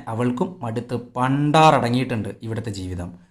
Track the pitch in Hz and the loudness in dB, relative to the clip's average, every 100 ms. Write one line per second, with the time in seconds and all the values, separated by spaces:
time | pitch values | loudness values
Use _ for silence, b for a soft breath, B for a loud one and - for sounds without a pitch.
0 | - 113 123 123 185 - 117 117 120 120 | -4 -2 -2 -2 -4 -6 -8 -6 -6 -8
1 | - 123 127 143 147 156 156 139 117 123 | -6 -2 0 2 4 6 8 6 2 0
2 | 131 113 101 - 113 110 101 95 92 90 | 0 -4 -6 -8 -8 -6 -6 -8 -8 -8
3 | 87 - b | -10 -14 b